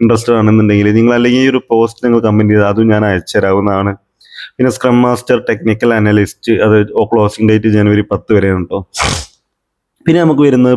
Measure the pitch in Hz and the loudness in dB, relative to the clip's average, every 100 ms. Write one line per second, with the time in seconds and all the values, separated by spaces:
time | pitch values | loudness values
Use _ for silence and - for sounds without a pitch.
0 | 117 113 117 113 107 110 107 104 104 110 | 0 0 0 0 2 2 2 2 2 2
1 | 117 120 120 127 131 127 - 113 113 - | 2 2 0 0 0 -2 -2 -2 -2 -2
2 | 123 117 107 104 104 107 101 101 113 107 | -2 0 0 0 2 2 0 0 0 0
3 | 104 92 - 104 98 98 101 98 101 95 | 0 -2 -4 -2 0 0 0 -2 -4 -6
4 | _ _ _ - - - 127 120 127 123 | _ _ _ -20 -12 -4 -2 -2 0 2
5 | 123 120 - 120 113 107 107 110 120 113 | 2 -2 -2 -2 -2 -4 -4 -2 0 0
6 | 104 104 98 - - 101 107 107 104 110 | 2 0 0 -6 -4 0 2 2 0 -2
7 | 107 117 104 - 110 110 110 107 104 104 | -2 0 -2 0 0 0 0 0 2 0
8 | 101 98 - 104 98 92 87 98 95 - | -2 -4 -2 0 0 -2 -4 -8 -8 -8
9 | - - - _ _ _ _ _ _ _ | -6 -6 -10 _ _ _ _ _ _ _
10 | - 165 165 143 147 127 127 | -2 0 2 2 2 2 2